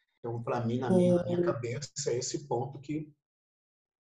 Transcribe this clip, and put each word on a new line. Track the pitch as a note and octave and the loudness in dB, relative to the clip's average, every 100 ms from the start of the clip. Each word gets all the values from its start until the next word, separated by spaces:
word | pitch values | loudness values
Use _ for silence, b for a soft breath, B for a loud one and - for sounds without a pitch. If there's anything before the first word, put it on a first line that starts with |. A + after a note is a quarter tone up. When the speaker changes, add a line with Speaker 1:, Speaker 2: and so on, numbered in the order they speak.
| _ _ | _ _
Speaker 1:
Então, | A#2+ A#2+ | -8 -6
pra | A#2+ A#2+ A#2 | -4 -2 0
mim, | B2+ | 0
na | D#3+ | 4
minha, | F3+ F3+ F3 | 6 6 4
na | |
minha | - F3 | 2 0
Speaker 2:
Hum. | F3 | 2
Speaker 1:
cabeça, | - A#2 A#2+ - - D3 | 0 -4 -6 -8 -6 -2
é | B2 | -2
esse | - D#3+ - | -2 -6 -4
ponto | B2 - - | -4 -4 -8
que, | - D3+ D3+ - _ _ _ _ _ _ _ _ | -6 -6 -6 -14 _ _ _ _ _ _ _ _